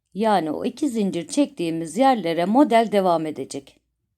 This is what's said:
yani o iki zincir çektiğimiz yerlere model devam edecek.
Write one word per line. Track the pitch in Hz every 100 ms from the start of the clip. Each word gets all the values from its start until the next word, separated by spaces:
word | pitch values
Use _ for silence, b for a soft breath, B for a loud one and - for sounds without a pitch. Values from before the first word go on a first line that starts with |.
| _
yani | 185 220 196 156
o | 82 240
iki | - 294
zincir | 226 196 165 165
çektiğimiz | 277 285 - 170 165 165 170
yerlere | 269 240 165 165 180
model | 240 302 233 226
devam | 202 185 165 156
edecek. | 143 135 139 - _ _ _ _